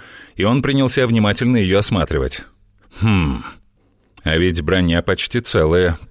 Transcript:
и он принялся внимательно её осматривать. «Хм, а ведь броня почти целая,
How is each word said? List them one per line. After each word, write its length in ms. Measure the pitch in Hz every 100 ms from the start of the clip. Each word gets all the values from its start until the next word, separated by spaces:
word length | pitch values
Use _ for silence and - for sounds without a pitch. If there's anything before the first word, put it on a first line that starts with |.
| - - - -
и 80 |
он 180 | 98 131
принялся 460 | 135 139 131 139 123
внимательно 500 | 113 107 101 123 123
её 220 | 92 98
осматривать. 600 | 104 101 76 73 64 - - _ _ _ _ -
«Хм, 440 | 110 98 76 62 - - _ _ _ _ _ -
а 140 | 78 80
ведь 240 | 90 85
броня 400 | 76 92 87 85
почти 380 | - 92 - 123
целая, 580 | - 101 78 87 90 78 -